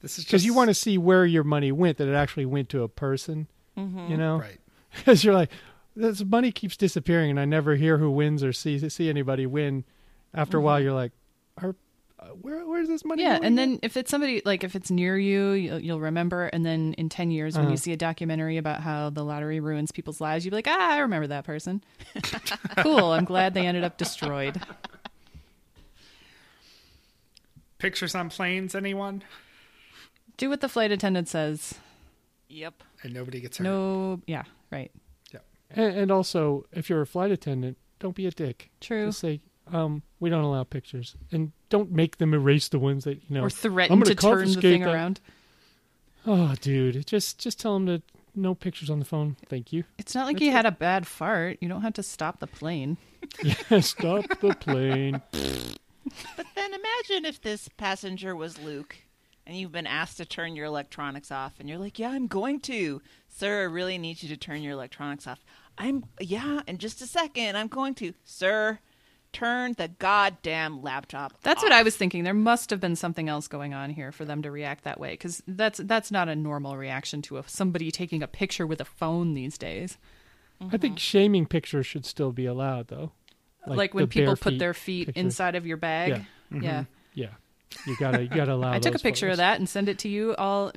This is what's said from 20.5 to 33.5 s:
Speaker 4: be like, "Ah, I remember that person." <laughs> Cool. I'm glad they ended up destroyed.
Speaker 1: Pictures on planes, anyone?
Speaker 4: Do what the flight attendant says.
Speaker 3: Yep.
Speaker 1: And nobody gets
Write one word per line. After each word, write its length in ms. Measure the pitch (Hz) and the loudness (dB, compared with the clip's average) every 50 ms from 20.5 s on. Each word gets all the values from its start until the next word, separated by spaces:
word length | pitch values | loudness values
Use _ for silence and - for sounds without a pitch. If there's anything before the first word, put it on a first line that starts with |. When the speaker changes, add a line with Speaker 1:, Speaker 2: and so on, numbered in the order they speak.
| 196 | -4
Speaker 4:
be 40 | |
like, 120 | 214 214 277 | -2 0 0
"Ah, 260 | 320 381 370 339 302 | 0 2 2 2 2
I 40 | 294 | 2
remember 260 | 285 247 196 160 151 | 2 2 0 0 -2
that 180 | 139 143 143 139 | -2 -4 -6 -6
person." 380 | - 151 156 - 185 185 202 - _ _ - - - - | -6 -8 -8 -6 -4 -6 -6 -6 _ _ -20 -20 -14 -10
<laughs> 80 | 208 - - - 233 - - 202 - - 190 - - | -8 -8 -6 -6 -6 -6 -6 -6 -6 -6 -2 0 2
Cool. 340 | 208 311 311 254 185 170 160 | 4 6 6 6 6 6 6
I'm 120 | 160 180 | 4 2
glad 260 | 175 180 185 185 190 185 | 2 4 4 4 4 2
they 140 | 190 180 | 2 0
ended 180 | 180 175 175 175 | 2 2 0 0
up 140 | 175 170 - | -2 -2 -4
destroyed. 600 | 180 - - - - 147 143 139 139 139 139 185 - - - - - - - - - - - _ _ _ - - - _ _ _ _ _ _ - - - _ - - - - - - - _ _ _ _ _ _ _ - - - _ _ _ _ _ _ _ _ _ _ _ _ _ _ _ - - _ _ - | -6 -6 -4 -6 -6 -4 -2 -2 -2 -2 -4 -6 -8 -10 -12 -16 -16 -16 -16 -18 -20 -20 -20 _ _ _ -20 -20 -20 _ _ _ _ _ _ -20 -20 -20 _ -20 -20 -20 -20 -20 -20 -20 _ _ _ _ _ _ _ -20 -20 -20 _ _ _ _ _ _ _ _ _ _ _ _ _ _ _ -20 -20 _ _ -4
Speaker 1:
Pictures 360 | - 196 185 - 185 170 - | -4 -4 -2 -2 -4 -4 -4
on 160 | 185 175 170 | -4 -6 -6
planes, 440 | - - 190 175 180 190 190 185 - | -6 -4 -2 -2 -2 -2 -4 -4 -6
anyone? 480 | 196 196 196 196 196 196 196 196 202 - - - - - _ _ - - _ _ _ - - - - - - _ _ _ _ _ - | -6 -6 -4 -4 -4 -6 -6 -8 -10 -12 -16 -20 -20 -20 _ _ -20 -20 _ _ _ -20 -20 -20 -20 -20 -20 _ _ _ _ _ -6
Speaker 4:
Do 100 | 254 277 | -4 -2
what 120 | 285 285 | -2 -2
the 80 | - 262 | -2 -2
flight 220 | - 233 220 214 208 | 2 2 2 2 2
attendant 360 | 196 208 196 190 180 175 - | 2 2 2 2 2 0 -2
says. 460 | - 165 156 151 151 156 - - - - - _ _ _ - - _ _ _ _ _ _ _ _ | -2 -2 -2 -2 -4 -6 -8 -12 -14 -16 -18 _ _ _ -20 -20 _ _ _ _ _ _ _ _
Speaker 3:
Yep. 340 | - 156 156 165 - _ - _ _ _ - | -18 -16 -14 -14 -16 _ -20 _ _ _ -14
Speaker 1:
And 100 | 127 120 | -12 -12
nobody 280 | 127 123 120 127 127 | -10 -10 -10 -10 -12
gets 180 | 123 123 | -12 -10